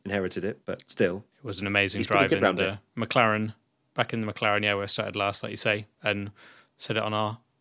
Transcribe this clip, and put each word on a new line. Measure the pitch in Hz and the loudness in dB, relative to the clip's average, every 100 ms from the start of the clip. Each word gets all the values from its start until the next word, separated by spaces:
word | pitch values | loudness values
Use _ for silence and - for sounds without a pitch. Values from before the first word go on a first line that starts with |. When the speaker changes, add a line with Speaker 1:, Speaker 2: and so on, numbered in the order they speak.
Speaker 1:
inherited | 95 101 92 92 | -4 -2 -2 -4
it, | 92 - | -6 -6
but | - 92 - | -8 -10 -6
still. | - 95 95 - _ | 0 0 0 -10 _
Speaker 2:
It | |
was | 120 95 | -12 -6
an | 101 | 0
amazing | 101 98 101 | 2 2 0
Speaker 1:
He's | 104 | 2
pretty | 101 | 4
Speaker 2:
drive | 98 | 4
Speaker 1:
good | 98 | 4
Speaker 2:
in | |
Speaker 1:
round | 98 92 | 2 2
Speaker 2:
the | 95 | 0
Speaker 1:
it. | 104 _ - | -4 _ -8
Speaker 2:
McLaren, | 110 135 113 107 107 - _ _ _ | 0 4 4 2 -2 -8 _ _ _
back | - 117 | -4 -2
in | 117 | -2
the | 107 | -4
McLaren, | - 107 104 | -2 2 2
yeah, | 104 | 2
where | 101 | 0
it | 98 | -2
started | - 104 104 | -4 -4 -2
last, | 101 98 | -2 -2
like | 110 | -6
you | 110 | -2
say, | 113 104 104 _ | 0 0 -4 _
and | 107 101 101 - - - _ - | -2 -2 -4 -12 -20 -20 _ -10
said | - 110 | -4 -2
it | |
on | 107 | 0
our, | 107 107 113 _ _ | 0 -2 -4 _ _